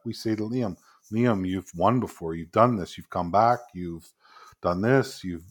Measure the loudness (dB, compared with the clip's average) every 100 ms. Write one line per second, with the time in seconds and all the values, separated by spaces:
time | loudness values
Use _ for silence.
0 | -10 -8 -4 -4 -4 -4 -4 -6 _ _
1 | _ 0 2 2 -2 -4 -6 0 2 2
2 | -2 -6 -8 -8 -2 4 4 4 -4 -10
3 | -8 -6 0 4 4 2 -4 -12 -10 -10
4 | -14 _ _ -20 -20 _ -2 0 2 2
5 | 2 -6 -10 -10 -12